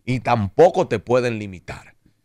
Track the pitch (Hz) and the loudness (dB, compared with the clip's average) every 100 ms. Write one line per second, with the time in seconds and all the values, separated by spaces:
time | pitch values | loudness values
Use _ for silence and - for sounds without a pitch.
0 | - 127 123 117 98 - 185 185 151 113 | -8 -6 -2 -2 0 4 4 4 -2 -2
1 | - 127 120 107 104 90 - - - _ | 0 0 0 -6 -10 -14 -16 -18 -18 _
2 | _ _ | _ _